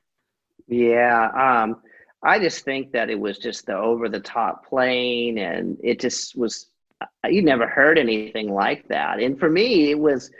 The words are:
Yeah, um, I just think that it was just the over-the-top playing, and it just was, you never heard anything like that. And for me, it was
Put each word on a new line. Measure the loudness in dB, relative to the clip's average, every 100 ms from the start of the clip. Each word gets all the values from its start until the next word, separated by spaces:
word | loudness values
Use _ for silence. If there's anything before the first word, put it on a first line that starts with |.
| _ _ _ _ _ _ -6
Yeah, | 0 2 4 4 4 2 2
um, | 2 2 0 -4 _ -20 _ _
I | 0 2
just | 0 -4
think | -6 -6 -4
that | -4 -2
it | -4
was | -4 -6
just | -10 -10 -8
the | -4
over-the-top | -2 -2 -2 -6 -6 -4 -4 -6 -6
playing, | -2 0 0 -2 -2 -4 -4
and | -4 -4 -6 -4
it | -2 -2
just | -2 -6 -8 -4
was, | -4 -6 -14 _ _ _ -16 _ -2
you | 2
never | 4 2 2
heard | 4 4 4
anything | 2 0 -4 -6 -4
like | 0 0 -2 -4
that. | -4 -2 -2
And | -2 0
for | 2
me, | 2 4 4 4
it | 2
was | 2 0 -4 -18